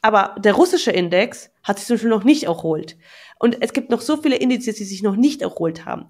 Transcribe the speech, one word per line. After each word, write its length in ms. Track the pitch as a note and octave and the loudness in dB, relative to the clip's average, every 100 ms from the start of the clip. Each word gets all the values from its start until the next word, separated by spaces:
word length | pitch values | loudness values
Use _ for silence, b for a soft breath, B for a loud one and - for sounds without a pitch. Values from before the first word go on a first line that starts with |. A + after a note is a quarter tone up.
Aber 320 | A3 G#3+ - - | 4 4 2 0
der 160 | G#3 | 2
russische 360 | G3+ F4+ F4 - | 4 4 4 0
Index 600 | F#3 F3 F3+ A#3 - - _ | 0 2 0 0 -4 -20 _
hat 160 | - G#3 | -6 -6
sich 80 | - | 0
zum 80 | |
Beispiel 160 | A#3 A3+ | 0 2
noch 140 | A3 | 2
nicht 180 | G#3+ D4+ | 4 2
erholt. 560 | A#3 E3 E3 D#3 - - B B B B | 2 -4 -2 -4 -6 -18 B B B B
Und 240 | A#3+ A#3 | 0 0
es 100 | A#3 | -4
gibt 180 | - A#3 | -4 -2
noch 100 | A#3 | -4
so 160 | - D4+ | -2 0
viele 200 | D4+ B3+ | 0 0
Indizes, 400 | B3+ B3+ B3 G#3+ | 0 -2 -4 -8
die 80 | |
sich 180 | G3 F#3+ | -10 -4
noch 140 | G3+ G3 | -2 2
nicht 240 | C#4+ D4 | 0 0
erholt 440 | F#3 - E3 E3 | -8 -4 -4 -4
haben. 220 | - - | -10 -10